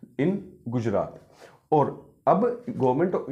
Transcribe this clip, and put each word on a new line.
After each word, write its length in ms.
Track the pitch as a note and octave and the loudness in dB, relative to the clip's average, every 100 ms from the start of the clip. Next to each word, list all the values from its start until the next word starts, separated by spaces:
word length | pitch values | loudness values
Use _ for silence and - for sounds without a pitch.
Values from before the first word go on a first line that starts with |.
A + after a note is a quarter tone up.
| - - | -10 -2
in 180 | D#3+ G3+ - - A#2+ | -2 -2 -6 -14 -6
गुजरात। 520 | A#2+ A2+ G2 D#2+ - - - - - _ | -2 0 0 -2 -8 -20 -20 -20 -20 _
और 200 | D3+ C3+ - - _ C3+ | 2 2 -2 -16 _ 2
अब 360 | F3 A#3+ - - | 2 2 -2 -8
government 440 | A#2+ B2+ C3 F#3 | -2 0 2 0
of 140 | - - | -2 -6